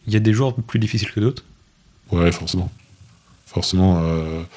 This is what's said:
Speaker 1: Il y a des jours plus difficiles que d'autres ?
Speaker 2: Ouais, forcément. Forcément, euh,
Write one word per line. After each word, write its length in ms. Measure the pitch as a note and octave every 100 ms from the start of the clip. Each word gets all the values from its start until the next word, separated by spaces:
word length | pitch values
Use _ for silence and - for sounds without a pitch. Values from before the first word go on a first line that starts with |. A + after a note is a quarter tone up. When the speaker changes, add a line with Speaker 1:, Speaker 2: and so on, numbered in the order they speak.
| -
Speaker 1:
Il 60 |
y 20 | G#2+
a 40 |
des 100 | G#2+
jours 220 | G#2+ C3+ A#2+
plus 240 | - A#2+
difficiles 320 | G#2+ A2+ A2
que 80 | G#2
d'autres ? 240 | A2+ B2+ - - _ _ _ _ -
Speaker 2:
Ouais, 200 | F2 E2+
forcément. 400 | E2+ D#2+ F#2 F2 - _ _ - _ _ _ -
Forcément, 520 | F#2 - F#2 F#2+ F2
euh, 420 | E2 E2 D#2+ D#2+ E2+